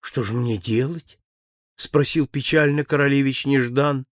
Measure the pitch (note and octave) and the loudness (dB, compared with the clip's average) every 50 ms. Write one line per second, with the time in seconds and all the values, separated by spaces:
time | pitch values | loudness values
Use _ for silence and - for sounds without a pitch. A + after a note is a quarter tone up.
0 | - - - C3+ A#2+ G2 A2 A#2+ B2 A#2+ A2+ G#2 F#2 - A2 A2+ B2+ C#3 E3+ E3+ | -16 -8 -6 -6 -4 -4 -2 -2 -2 -2 -2 -4 -2 -2 0 0 0 -2 -4 -10
1 | - _ - _ _ _ _ _ _ _ _ _ _ _ _ - - - - D3 | -12 _ -20 _ _ _ _ _ _ _ _ _ _ _ _ -8 -8 -2 0 0
2 | C#3+ - - E3 D3+ C3+ _ C#3+ C3 - - D#3+ D3+ D3 C#3+ D3 D3 - - C#3+ | 2 2 0 -2 -2 -2 _ -6 -4 0 2 2 4 4 2 0 -2 -2 0 2
3 | C#3+ C#3 C#3 C#3 C#3 C3+ C3 - - C3+ C#3 C3+ B2+ A#2+ A#2+ C3 C#3+ D3 C#3+ C3+ | 2 2 2 2 2 0 -2 -2 -2 0 2 2 2 0 0 0 0 0 0 -2
4 | C3 _ | -6 _